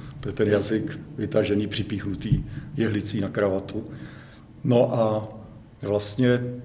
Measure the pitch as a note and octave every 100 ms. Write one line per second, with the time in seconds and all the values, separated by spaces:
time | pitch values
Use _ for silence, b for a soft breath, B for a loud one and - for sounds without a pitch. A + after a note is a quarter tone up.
0 | B - G#2 - G#2 G2+ F#2+ A2 - -
1 | - - G#2 A2 G2+ G#2 G2+ - G2+ G2
2 | G2+ F#2+ A2 G2+ B B B - A2+ G#2
3 | - G2+ F#2+ A2 G2+ F#2+ F#2+ G#2+ - B
4 | B B B B - - B2+ A#2+ A#2+ A#2+
5 | A2 G#2+ G#2+ - - - - - G2+ G#2
6 | - - B2 B2 B2 -